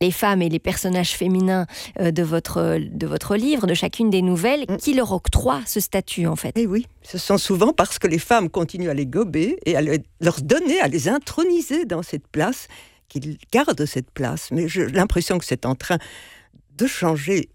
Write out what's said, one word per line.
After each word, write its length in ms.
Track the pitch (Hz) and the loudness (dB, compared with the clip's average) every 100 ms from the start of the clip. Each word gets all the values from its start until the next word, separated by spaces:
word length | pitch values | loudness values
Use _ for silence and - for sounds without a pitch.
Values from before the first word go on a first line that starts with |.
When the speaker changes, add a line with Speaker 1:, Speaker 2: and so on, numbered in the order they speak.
Speaker 1:
les 120 | 180 | 0
femmes 300 | - 208 190 | 2 2 2
et 60 | 170 | 2
les 120 | 160 | -2
personnages 560 | - - 185 180 175 - | -4 -4 -2 0 -2 -2
féminins, 500 | 180 185 185 185 170 - - - | 0 2 2 2 -2 -8 -12 -2
euh, 140 | 170 | 0
de 100 | 160 | 0
votre, 560 | 160 165 - 170 165 160 | 0 -2 -2 -2 0 0
de 280 | 143 151 156 | -4 -6 -4
votre 260 | 151 - | -4 -2
livre, 320 | 208 269 277 190 | 0 2 0 2
de 80 | |
chacune 360 | 175 180 - 220 | 0 -2 0 2
des 120 | 185 | 2
nouvelles, 420 | 180 175 220 294 262 | 2 2 2 0 -2
Speaker 2:
Mm. 80 | 196 | -2
Speaker 1:
qui 180 | 294 | 0
leur 160 | 262 208 | 2 2
octroient 520 | 185 - - 254 254 226 | -2 0 2 2 -2 -2
ce 140 | 208 | -4
statut, 480 | - 196 - - 165 | -2 -2 -4 -2 -2
en 80 | 156 | -2
fait. 160 | 123 | -4
Speaker 2:
Eh 140 | 226 220 | -2 0
oui, 180 | 208 - - | 0 -4 -12
ce 160 | - 185 | -12 -6
sont 180 | - 196 | 2 2
souvent 360 | - 185 226 | 2 4 4
parce 260 | - - - | 4 0 0
que 80 | 185 | 0
les 140 | 160 | 0
femmes 280 | - 233 170 | 4 4 4
continuent 400 | - 165 175 175 | 0 -2 -2 -2
à 40 | |
les 120 | 143 131 | -2 -2
gober 520 | 160 202 151 196 370 160 | -2 0 0 0 0 0
et 80 | 151 | 2
à 40 | |
les, 220 | 156 151 - - | 2 0 -4 -2
leur 200 | 170 156 | 0 2
donner, 380 | 147 294 330 370 | 2 2 4 2
à 60 | - | 2
les 220 | 156 151 | 0 0
introniser 760 | 277 - - 359 349 - 311 | 0 -2 0 2 2 0 -2
dans 200 | 262 165 | -2 -4
cette 240 | 175 147 - | -6 -8 -6
place, 400 | 151 185 262 - - - _ _ | -2 0 -2 -10 -20 -20 _ _
qu'ils 300 | 139 147 147 - | -10 -8 -12 0
gardent 340 | 247 294 147 147 | 2 2 0 -2
cette 260 | 135 - | -4 -6
place. 380 | - 127 160 - | -4 -4 -4 -4
Mais 160 | 156 165 | -4 -2
j'ai 180 | 185 127 | -2 0
l'impression 520 | 180 196 175 - 180 | 2 2 2 2 -2
que 60 | |
c'est 220 | - 131 123 | -2 -4 -2
en 80 | |
train 240 | 131 - 170 - - - - _ - _ 143 | -4 -2 -2 -4 -20 -20 -20 _ -20 _ -2
de 80 | 262 | -2
changer 600 | - 170 151 147 190 - | 0 0 0 0 -2 0